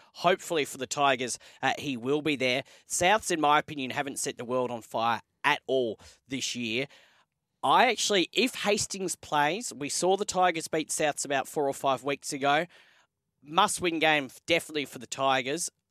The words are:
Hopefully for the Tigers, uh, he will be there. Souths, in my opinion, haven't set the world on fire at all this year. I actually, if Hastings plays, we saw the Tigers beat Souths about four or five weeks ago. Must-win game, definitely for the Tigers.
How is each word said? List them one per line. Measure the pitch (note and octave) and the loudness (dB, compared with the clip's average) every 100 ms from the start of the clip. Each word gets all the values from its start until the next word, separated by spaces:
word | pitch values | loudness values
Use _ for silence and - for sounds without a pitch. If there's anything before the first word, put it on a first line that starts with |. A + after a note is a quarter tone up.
| _ - | _ -2
Hopefully | F3 F#3+ - D#3+ C3+ | 0 0 0 -2 -2
for | C#3 | -6
the | B2+ | -6
Tigers, | D3 C#3 B2+ B2 - - - | 2 2 2 -2 -6 -12 -4
uh, | C3 - | -2 -2
he | C#3 A#2+ | -6 -6
will | B2+ D3+ | -2 -2
be | D3 C3 | 0 0
there. | B2+ C3 - - - | 0 -2 -4 -20 -8
Souths, | - F3 A3 - | 0 2 2 0
in | E3 | 0
my | D3 D3+ | 4 4
opinion, | - D3 B2+ | 2 -8 -6
haven't | C#3 C#3 - | -6 -6 -6
set | C#3+ B2+ | -8 -8
the | A#2+ | -4
world | B2+ B2 | -2 -2
on | A#2 | -6
fire | - A#2+ A#2 A2 _ _ | -6 -2 0 0 _ _
at | C#3+ D3 - | 2 2 0
all | C3 A#2 - - - _ | 0 0 -4 -14 -20 _
this | C3 - B2 | -6 -6 -6
year. | A#2 A#2+ C#3+ - _ _ _ _ _ _ | -4 -4 -6 -12 _ _ _ _ _ _
I | C3+ F3 B3 | 4 6 6
actually, | G#3 - G3 - | 2 2 2 2
if | F#3 B3+ | 2 0
Hastings | - G3+ G#3+ - G3 F3+ - | 0 0 0 -2 -4 -6 -6
plays, | - D3+ D3 G3+ - B2+ | -2 2 2 0 -8 -8
we | C#3 | -6
saw | - F3 G3 | 0 0 0
the | G3+ | 0
Tigers | F#3 F3+ D#3+ - | 2 2 0 -4
beat | D#3+ - | -4 -2
Souths | - D3+ - C#3 | 0 0 0 -2
about | C3+ - | -2 -2
four | D#3 C#3 | -2 -2
or | |
five | C3+ C#3 B2 | 0 -2 0
weeks | C#3 C#3+ - | -2 -4 -6
ago. | C#3+ C#3 D3+ F3 - _ _ _ _ _ _ | -2 2 2 0 -10 _ _ _ _ _ _
Must-win | D3 E3+ G3+ - F3+ E3 | -2 2 2 2 -2 2
game, | D#3 D3+ C3 - - | 4 4 0 -12 0
definitely | E3 - D3+ C3+ | 0 0 -6 -4
for | C3+ | -4
the | A2+ | -4
Tigers. | - C3+ C3 B2+ E3 - _ _ | 0 2 2 0 -4 -6 _ _